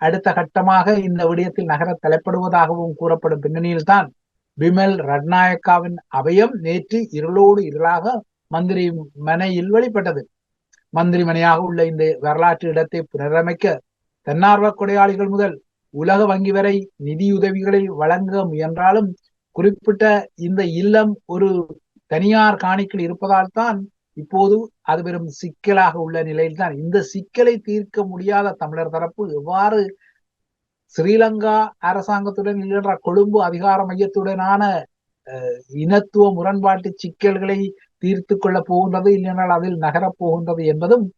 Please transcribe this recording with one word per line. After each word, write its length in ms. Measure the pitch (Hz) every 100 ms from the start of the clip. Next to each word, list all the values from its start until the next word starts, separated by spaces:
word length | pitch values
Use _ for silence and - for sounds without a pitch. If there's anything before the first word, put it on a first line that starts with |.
அடுத்த 280 | 165 165 190
கட்டமாக 640 | 180 165 - 185 190 180 208
இந்த 220 | 190 175 170
விடயத்தில் 400 | 170 180 - 175
நகர 240 | 143 175
தலைப்படுவதாகவும் 1000 | 170 165 160 185 175 180 170 160 170 170 147
கூறப்படும் 460 | 165 165 160 151
பின்னணியில்தான் 680 | 147 160 170 170 156 196 - - _ _ _ -
பிமல் 380 | 160 180 196 185
ரட்நாயக்காவின் 1000 | 143 143 151 180 185 175 - 175 175 175 - 135
அபயம் 400 | 143 185 233 240
நேற்று 400 | 165 175 - 220 220
இருளோடு 500 | 151 156 185 202 202
இருளாக 420 | 175 147 165 170 190 247 - _ _
மந்திரி 380 | 165 180 185 175 165 147 143
மனையில் 540 | 151 165 190 180 185
வெளிப்பட்டது. 520 | 220 247 214 196 151 - _ _ _ _ _ _
மந்திரி 300 | 165 175 175
மனையாக 380 | 170 165 170 165
உள்ள 180 | 185 170 165
இந்த 180 | 160 156 156
வரலாற்று 480 | 147 156 170 165 170
இடத்தை 300 | 160 160 165
புனரமைக்க 640 | 156 143 143 160 170 170 196 147 - _ _ _ -
தன்னார்வ 400 | 151 196 208 208
கொடையாளிகள் 600 | 202 202 196 196 190 196
முதல் 260 | 202 202 147 _ _ _
உலக 260 | 143 165 196 208
வங்கி 260 | 190 196
வரை 240 | 196 202 196 196 _
நிதியுதவிகளை 840 | 143 156 196 196 196 190 190 196 196
வழங்க 440 | 151 156 180 190 196 180
முயன்றாலும், 640 | 151 156 165 180 202 202 180 _ _ _ -
குறிப்பிட்ட 480 | 185 196 - 196 214 208 - -
இந்த 260 | 175 190 185
இல்லம் 400 | 165 196 220 214 202 -
ஒரு 240 | 180 196 180 165 160 _ _ _
தனியார் 440 | 160 196 220 214 196
காணிக்குள் 440 | 185 190 196 202
இருப்பதால் 540 | 170 175 196 190 190
தான் 240 | 226 233 202 196 _ _ -
இப்போது 400 | 147 190 196 208 226 _
அது 200 | - 160
வெறும் 260 | 175 175 165
சிக்கலாக 640 | 139 180 - 208 196 180 170
உள்ள 180 | 160 165
நிலையில்தான், 500 | 160 151 160 156 143 143
இந்த 200 | 160 196
சிக்கலை 540 | - 196 185 - 247 233
தீர்க்க 480 | 214 208 202 - 196
முடியாத 460 | 180 190 202 202
தமிழர் 380 | 190 151 156 165
தரப்பு 340 | 160 170 190 202
எவ்வாறு 460 | 147 147 190 208 214 196 196 _ _ _ _ _ _ _ _ _ -
ஸ்ரீலங்கா 600 | 170 220 220 214 214 214 214 -
அரசாங்கத்துடன் 800 | - 196 196 202 202 196 202 202
இல்லையென்றால் 420 | 196 202 196 190
கொழும்பு 380 | - 185 202 208
அதிகார 360 | 175 170 196 190 185
மையத்துடனான, 760 | 185 196 202 190 190 190 202 208 180 123 _ _ _ -
அஹ், 300 | 131 127 123 127
இனத்துவ 520 | 139 160 202 202 208 202
முரண்பாட்டு 560 | 180 170 196 196 190 190 190
சிக்கல்களை 640 | 175 - 202 190 190 196 196 - _ _
தீர்த்து 360 | 180 190 185 196
கொள்ளப் 320 | 202 185 165
போகின்றது, 420 | 180 185 185 196
இல்லையென்றால் 360 | 196 185 180 180
அதில் 280 | 175 180 170
நகரப் 400 | 151 156 185 -
போகின்றது 460 | 175 170 170 165 156
என்பதும் 400 | 151 175 240 196